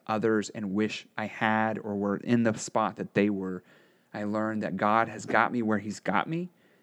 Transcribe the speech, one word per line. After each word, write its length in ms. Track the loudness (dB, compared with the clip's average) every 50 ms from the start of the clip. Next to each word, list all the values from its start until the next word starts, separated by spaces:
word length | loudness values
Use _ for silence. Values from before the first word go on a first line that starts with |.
| _
others 460 | -4 -2 0 2 2 2 2 0 -2
and 200 | -6 -8 -6 -2
wish 360 | 0 0 0 0 -2 -6 -12 _ _ -8
I 80 | -8
had 540 | -8 -4 -2 0 2 2 2 2 0 -2 -4
or 160 | -4 -4 -4
were 220 | -2 0 0 -2 -2
in 260 | 0 2 2 4 4
the 100 | 2 0
spot 440 | 0 -4 -4 0 0 0 0 -2 -4
that 180 | -6 -2 2
they 160 | 4 4 4
were. 320 | 2 0 -4 -6 -8 -8 -12 _ -20 -20 _ _ _ _ _ _ -10
I 120 | -6 -6
learned 360 | -4 -2 -2 -2 -2 -2 -2
that 160 | -2 -4 -2 0
God 300 | 2 4 4 4 2 0
has 180 | -2 -10 -4
got 260 | 0 2 4 4 4
me 120 | 2 0 0
where 160 | 2 0 0
he's 200 | 0 -4 -8 -6
got 300 | -2 0 2 2 2 0
me, 220 | -2 -4 -6 -6 _ _ _ _ _ _